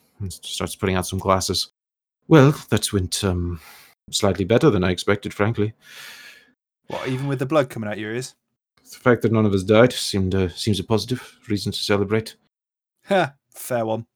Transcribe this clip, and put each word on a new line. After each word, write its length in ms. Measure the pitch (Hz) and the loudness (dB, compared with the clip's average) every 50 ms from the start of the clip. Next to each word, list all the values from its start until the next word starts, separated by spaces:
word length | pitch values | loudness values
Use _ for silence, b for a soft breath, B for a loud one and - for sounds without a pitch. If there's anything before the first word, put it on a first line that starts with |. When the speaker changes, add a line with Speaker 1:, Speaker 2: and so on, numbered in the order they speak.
| _ _ _ - | _ _ _ -12
Speaker 1:
and 80 | 101 92 | -12 -12
s-, 100 | - - - | -12 -14 -14
starts 320 | - - - 95 87 - | -12 -8 -8 -8 -8 -6
putting 180 | - 107 92 92 | -4 -2 -2 -2
out 140 | 92 90 - | -2 -2 -4
some 100 | 98 95 | -6 -2
glasses. 520 | - 98 95 95 - - 90 - - - _ _ _ _ _ _ _ _ _ _ _ - | 0 0 0 2 0 -2 -4 -4 -4 -6 _ _ _ _ _ _ _ _ _ _ _ 4
Well, 240 | 160 151 131 147 151 - - - | 6 6 8 6 4 0 -4 -2
that 220 | 117 101 - - | -2 -2 0 -2
went, 320 | 104 98 92 87 - - 104 | -2 -2 -2 -4 -4 -2 -2
um, 360 | 95 90 90 87 87 87 82 b b b b b b b b _ - | -2 -2 -2 -4 -4 -6 -10 b b b b b b b b _ -8
slightly 320 | - - 110 98 90 - 95 | -4 0 0 0 0 0 2
better 260 | 87 113 117 - 147 | 2 4 4 6 4
than 140 | 104 92 87 | 4 4 2
I 80 | 92 | 0
expected, 420 | 90 - - - 104 - - 101 - | 0 0 0 -2 -2 -2 -2 -6 -4
frankly. 380 | - 101 107 110 - 104 107 - _ B B B B B B B B B B B B B B B B _ _ _ _ _ | -2 0 0 0 0 -2 -4 -6 _ B B B B B B B B B B B B B B B B _ _ _ _ _
Speaker 2:
What, 220 | - - - - 131 | -12 -10 -8 -6 -4
even 180 | 131 127 139 | -4 -4 -2
with 140 | 139 139 127 | -2 -2 -2
the 60 | 135 | -2
blood 220 | 131 160 151 135 139 | 0 2 2 0 0
coming 220 | - 120 110 104 | -2 -8 -8 -8
out 80 | 104 101 | -8 -8
your 160 | 107 107 113 | -8 -6 -6
ears? 220 | 123 131 - - _ _ _ _ _ _ _ _ _ _ - | -8 -8 -10 -14 _ _ _ _ _ _ _ _ _ _ -20
Speaker 1:
The 60 | - - | -10 0
fact 240 | - 127 120 - | 4 4 4 4
that 100 | - 107 | 4 2
none 140 | 110 110 107 | 2 2 2
of 80 | 104 98 | 2 2
us 80 | 95 | 2
died 300 | 92 104 107 110 120 123 | 2 6 6 8 8 6
seemed, 420 | - - - - - 98 95 92 95 | 4 0 -6 -4 -2 -2 -2 0 0
uh, 140 | 95 95 87 | 0 0 -2
seems 280 | - - - 113 98 92 | -4 -4 -2 -2 -2 -2
a 60 | 87 | -2
positive 540 | - 113 104 - - 127 - - - - _ _ - | -2 -2 -2 -2 -4 -8 -8 -10 -14 -20 _ _ -6
reason 240 | 104 98 - 104 | -6 -4 -4 -6
to 60 | - - | -6 -6
celebrate. 580 | - - 104 98 101 95 110 113 110 - - _ _ _ _ _ _ _ _ _ _ _ _ _ _ | -2 -2 0 0 0 0 -2 -4 -4 -6 -12 _ _ _ _ _ _ _ _ _ _ _ _ _ _
Speaker 2:
Ha, 260 | - 202 185 160 135 - _ _ _ | -2 0 0 0 -2 -6 _ _ _
fair 360 | - - - - 127 117 110 | -20 -14 -8 -6 -4 -2 -2
one. 180 | 110 113 113 110 _ _ | -2 -4 -6 -6 _ _